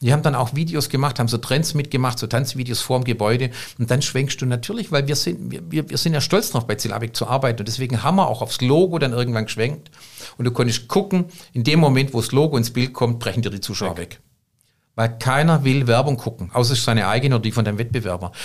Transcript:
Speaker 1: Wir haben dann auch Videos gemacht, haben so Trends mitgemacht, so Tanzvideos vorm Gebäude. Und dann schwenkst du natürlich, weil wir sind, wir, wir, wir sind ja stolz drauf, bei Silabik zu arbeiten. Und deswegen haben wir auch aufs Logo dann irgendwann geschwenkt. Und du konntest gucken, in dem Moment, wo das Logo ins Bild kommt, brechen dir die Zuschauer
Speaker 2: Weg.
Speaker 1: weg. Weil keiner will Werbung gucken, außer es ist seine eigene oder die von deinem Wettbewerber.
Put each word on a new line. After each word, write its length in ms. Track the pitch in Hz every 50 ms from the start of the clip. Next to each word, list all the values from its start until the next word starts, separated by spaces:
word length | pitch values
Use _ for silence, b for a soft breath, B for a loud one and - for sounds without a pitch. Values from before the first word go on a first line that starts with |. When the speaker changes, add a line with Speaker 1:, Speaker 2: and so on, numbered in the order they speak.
Speaker 1:
Wir 120 | 131 120 143
haben 100 | 151 -
dann 140 | 156 131
auch 180 | 127 123 117 139
Videos 340 | 147 165 165 165 147 - -
gemacht, 300 | - 135 139 139 117 -
haben 100 | 120 113
so 80 | 117 113
Trends 360 | - - 131 151 160 - 156
mitgemacht, 440 | 147 139 - - 147 131 127 117 -
so 80 | -
Tanzvideos 540 | - - 160 143 - - 135 123 123 113 -
vorm 240 | - - 127 127 123
Gebäude. 460 | 123 110 - 104 104 117 127 131 120 B B B B B B
Und 120 | 117 117
dann 100 | 123 139
schwenkst 400 | - - - 131 139 135 - -
du 60 | 131
natürlich, 440 | 127 123 120 - - 208 233 190 - 156
weil 140 | 143 139
wir 100 | 143 147
sind, 340 | - - 170 175 - - 120
wir, 100 | - - 170 165
wir, 200 | 151 156 147 -
wir 80 | 135 -
sind 160 | - 170 156
ja 60 | 139
stolz 320 | - - 180 214 233 - -
drauf, 140 | 123 117
bei 120 | - 107 -
Silabik 360 | - 107 101 110 117 110 -
zu 120 | - 113
arbeiten. 340 | 110 127 135 139 123 113 -
Und 80 | 101 113
deswegen 340 | 113 123 131 120 127 113 120
haben 140 | 147 185
wir 120 | 196 180 123
auch 120 | 113 -
aufs 200 | - - - - 127
Logo 360 | 127 143 165 190 180 165 156
dann 140 | 143 127 117
irgendwann 340 | 123 123 123 117 110 107
geschwenkt. 440 | - - 110 113 135 151 - - - B B B B B B B B B B
Und 60 | 120
du 40 | 123
konntest 380 | 120 - 123 117 113 - - -
gucken, 380 | - 196 196 196 185 180 175 175 B B B B B
in 120 | 123 110
dem 160 | 147 151 165
Moment, 340 | 160 139 127 131 135 135 120
wo 60 | 117
das 120 | 110 - -
Logo 240 | 135 156 156 143
ins 140 | 120 113 -
Bild 240 | - 123 123 123 -
kommt, 240 | - 127 117 117 117
brechen 240 | - 104 90 113 110
dir 80 | 98
die 100 | 101 98
Zuschauer 380 | - - 101 - 104 92 82 87
Speaker 2:
Weg. 140 | 87 - -
Speaker 1:
weg. 80 | - _ _ _ _ _ _ _ _ _ _ _ _ _ _ _
Weil 220 | 113 110 117 117 -
keiner 460 | - 131 131 143 156 165 160 147 135
will 240 | 131 131 139 131 120
Werbung 280 | 113 123 143 147 135
gucken, 340 | 113 - - - - 92 87 -
außer 200 | 123 117 117 131
es 60 | 117
ist 60 | -
seine 240 | 120 113 107 98 95
eigene 260 | 110 117 - 139 131
oder 80 | 110 104
die 80 | 110
von 140 | - 117 107
deinem 140 | 104 104 101
Wettbewerber. 520 | 117 117 127 123 110 92 87 87 92 87 - B